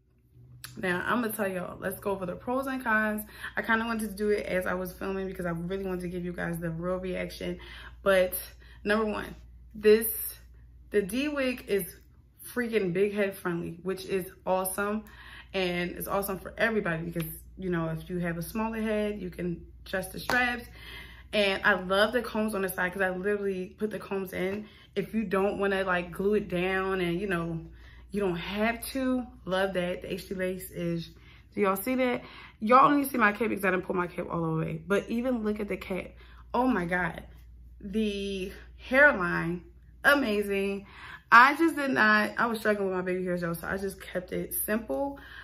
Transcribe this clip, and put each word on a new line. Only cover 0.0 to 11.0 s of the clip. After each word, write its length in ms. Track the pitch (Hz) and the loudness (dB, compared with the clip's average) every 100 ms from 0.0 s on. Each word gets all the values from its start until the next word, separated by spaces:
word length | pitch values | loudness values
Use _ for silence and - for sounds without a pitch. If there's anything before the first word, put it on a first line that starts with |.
| _ _ _ - - - - - | _ _ _ -20 -20 -18 -18 -6
Now, 260 | 185 180 | -2 0
I'm 180 | - 226 | 0 0
gonna 100 | 226 | -2
tell 160 | 220 196 | -2 -2
y'all, 280 | 185 175 180 | -4 -6 -6
let's 180 | 185 196 | -6 -4
go 140 | 208 | -4
over 120 | 190 | -4
the 120 | 185 180 | -4 -6
pros 300 | - 262 269 | -4 -4 -2
and 160 | 262 | -4
cons. 400 | 254 214 214 214 214 - - - | 0 2 2 -2 -6 -12 -10 -4
I 60 | |
kinda 220 | 214 226 | 0 2
wanted 260 | 233 226 214 | 0 -2 -4
to 60 | 190 | -2
do 140 | 208 | 0
it 160 | 208 - | 0 0
as 200 | 185 185 | -2 -2
I 80 | |
was 180 | 180 185 | -2 -4
filming 340 | - 196 190 190 | -8 -6 -4 -6
because 200 | 190 175 | -6 -4
I 40 | |
really 340 | 170 175 196 | -4 -4 -4
wanted 180 | 190 180 | -4 -4
to 60 | 180 | -4
give 160 | 180 | -6
you 80 | 175 | -6
guys 260 | 175 170 170 | -4 -4 -4
the 100 | 170 | -4
real 260 | 165 175 185 | -4 -2 -2
reaction. 600 | 185 180 180 - 180 175 - - - - | -2 -4 -6 -6 -6 -6 -10 -16 -18 -4
But 320 | 202 190 180 - - - - - | 4 4 4 0 -12 -18 -20 -8
number 220 | 202 214 214 | 0 0 0
one, 280 | 202 196 - - - - | -2 -6 -12 -18 -20 -20
this, 320 | 220 208 220 226 - - - - - - - - | 2 8 8 6 -6 -8 -12 -18 -20 -20 -20 -4
the 120 | 208 | 0